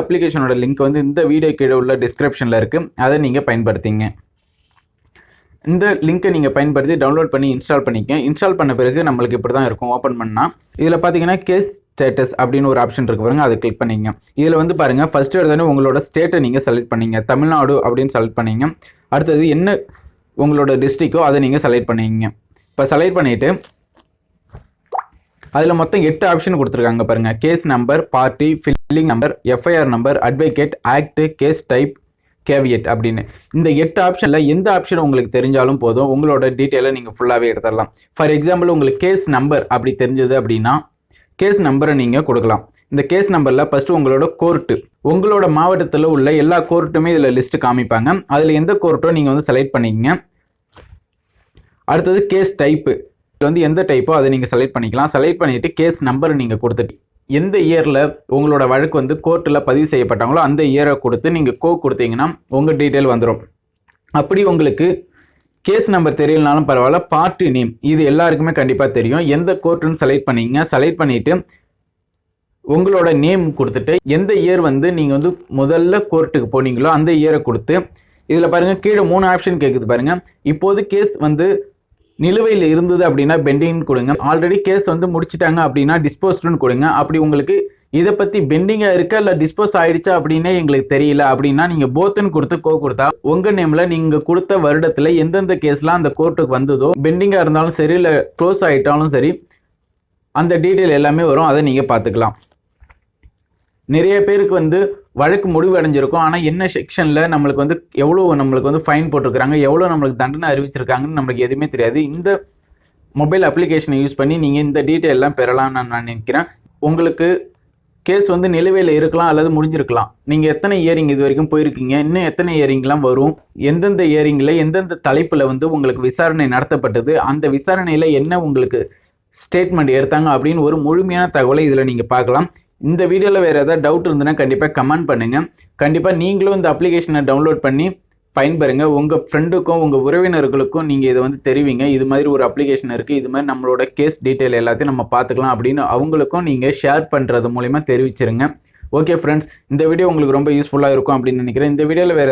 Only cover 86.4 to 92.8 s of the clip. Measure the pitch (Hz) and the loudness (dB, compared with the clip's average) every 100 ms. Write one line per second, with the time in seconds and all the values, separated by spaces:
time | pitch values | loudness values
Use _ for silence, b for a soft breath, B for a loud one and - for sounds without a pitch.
86.4 | 165 165 135 123 156 113 143 156 156 143 | -2 0 0 0 0 0 0 0 0 0
87.4 | 135 196 - B B 147 180 208 202 208 | 0 -2 -2 B B -2 0 0 -2 -2
88.4 | 143 156 190 220 208 180 170 220 208 180 | 0 0 0 0 2 0 0 0 0 0
89.4 | 156 - 208 196 165 165 180 180 151 160 | -2 -2 0 2 2 0 0 0 0 -2
90.4 | 170 185 160 139 135 139 147 143 143 131 | 0 0 0 0 0 0 2 2 2 2
91.4 | 143 139 175 165 135 131 196 202 202 156 | 2 2 0 0 0 0 0 0 -2 0
92.4 | 139 170 165 156 | -2 -2 -2 0